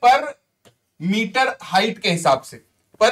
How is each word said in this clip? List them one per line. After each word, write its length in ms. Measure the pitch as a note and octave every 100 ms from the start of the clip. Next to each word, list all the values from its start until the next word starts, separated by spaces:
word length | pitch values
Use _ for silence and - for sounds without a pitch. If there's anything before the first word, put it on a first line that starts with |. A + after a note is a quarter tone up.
per 160 | A#3+ C#4+ D4 - _ _ _ _ _ _
meter 480 | F3 G#3+ G3+ B3+ B3+ -
height 360 | - F#3+ A3 -
के 120 | G3
हिसाब 300 | E3 D#3 C3
से, 180 | - - _ _ _ -
per 100 | A3+